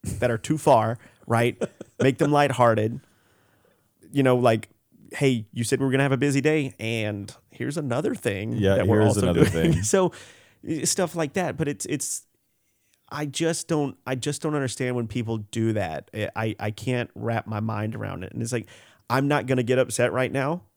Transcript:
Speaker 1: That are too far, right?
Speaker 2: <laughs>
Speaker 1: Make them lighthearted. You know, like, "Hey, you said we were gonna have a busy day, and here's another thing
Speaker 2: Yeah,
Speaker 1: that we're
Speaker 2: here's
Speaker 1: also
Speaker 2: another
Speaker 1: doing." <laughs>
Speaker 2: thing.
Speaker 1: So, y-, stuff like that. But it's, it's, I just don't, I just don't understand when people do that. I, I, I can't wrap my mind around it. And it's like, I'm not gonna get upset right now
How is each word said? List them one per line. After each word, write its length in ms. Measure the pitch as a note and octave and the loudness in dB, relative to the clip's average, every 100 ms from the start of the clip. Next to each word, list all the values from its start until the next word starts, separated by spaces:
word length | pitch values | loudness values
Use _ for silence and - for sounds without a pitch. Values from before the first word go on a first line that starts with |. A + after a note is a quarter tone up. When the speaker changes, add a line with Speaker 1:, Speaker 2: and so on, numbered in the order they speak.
Speaker 1:
That 280 | - - B2 | -6 -4 -2
are 60 | A2+ | -4
too 200 | - D#3 | -4 0
far, 400 | - A#2+ A2 A#2 - _ - | 4 4 4 -4 -12 _ -2
right? 340 | A#2 A#2+ A#2 - _ | 0 0 -2 -8 _
Speaker 2:
<laughs> 180 | - - | -20 0
Speaker 1:
Make 160 | C3+ B2+ | 2 2
them 140 | D3 | 2
lighthearted. 680 | D3 C#3+ B2 A#2+ A2+ G#2+ C3 _ _ _ _ _ _ _ _ _ _ E2+ | 4 2 4 4 4 0 -4 _ _ _ _ _ _ _ _ _ _ -4
You 120 | C#3 | 2
know, 140 | C3 B2+ | 4 6
like, 320 | B2 A2+ - _ _ _ - | 4 2 -2 _ _ _ -16
"Hey, 340 | - C#3 A#2+ G#2 | 0 2 2 -4
you 100 | A#2 | -6
said 160 | A#2 C3 | -2 0
we 60 | |
were 60 | C3+ | 2
gonna 120 | C3 | 2
have 80 | C#3 | 2
a 60 | C3 | 2
busy 240 | C#3+ C#3 | 2 2
day, 320 | C#3+ D#3 C3+ - | 2 0 -2 -6
and 540 | A2+ A2+ G#2+ G#2 G2+ - _ | -4 -2 -2 -4 -10 -16 _
here's 260 | - A#2+ D#3+ | -8 -6 -4
another 380 | C#3+ D3+ E3+ | -2 -2 -2
thing 380 | B3+ A#2+ G2 A2 | -2 -4 -2 -4
Speaker 2:
Yeah, 220 | A2+ G2 | 0 2
Speaker 1:
that 120 | G2 - | 4 4
we're 140 | G#2+ | 4
Speaker 2:
here's 140 | G#2+ G#2 | 4 4
Speaker 1:
also 40 | F#2 | 2
Speaker 2:
another 160 | E2+ - | 4 4
Speaker 1:
doing." 240 | E2 E2 | 4 2
<laughs> 0 | |
Speaker 2:
thing. 100 | D#2 | 2
Speaker 1:
So, 280 | G#2 G3 F3+ - - - _ _ | 2 4 2 -2 -20 -20 _ _
y-, 200 | - D#3 | -6 -4
stuff 320 | - - F3 | -2 0 -2
like 180 | E3+ D3+ | -2 -4
that. 240 | G3 E3+ - | -2 -4 -2
But 100 | D3 | -4
it's, 180 | C#3 | -4
it's, 400 | - D3 - - _ _ _ _ _ _ _ _ _ | -6 -6 -4 -8 _ _ _ _ _ _ _ _ _
I 140 | C#3+ | -8
just 420 | D3+ C3 E3 D#3+ - | -6 -2 -2 -2 -2
don't, 300 | D#3+ C#3+ - - | 0 -2 -4 -6
I 80 | |
just 260 | C3 D3 C#3 | -4 -4 -4
don't 140 | D#3+ | -2
understand 400 | D3 C3 - B2+ | -2 -2 -2 -2
when 120 | B2 A2+ | -2 -2
people 300 | B2 A2+ A2+ | -4 -4 -4
do 360 | G#2 A2+ A2+ | -4 -2 0
that. 360 | G#2+ F2 D#2 - | 0 -2 -6 -10
I, 160 | G#2+ G#2 | -6 -6
I, 200 | - A2+ - | -4 -4 -4
I 120 | G#2+ | -8
can't 380 | G#2+ - B2 A#2 | -6 -4 -4 -4
wrap 300 | - A2+ A2+ - | -6 -4 -4 -4
my 120 | A2 | -6
mind 360 | A2 G#2+ G#2+ | -4 -4 -6
around 280 | A2 G#2 F2+ | -6 -8 -8
it. 100 | F#2 | -10
And 80 | A#2+ | -8
it's 120 | A#2 | -4
like, 140 | A#2+ A#2 - - _ - | -4 -6 -20 -20 _ -2
I'm 180 | B2+ C#3 | 0 2
not 180 | D3 B2 | 0 0
gonna 160 | B2+ | 0
get 140 | A#2 B2+ | 2 2
upset 320 | B2 - A#2+ | 2 0 0
right 180 | A2+ B2+ | 0 -2
now 320 | C3+ C3+ F3 _ | -2 -2 -4 _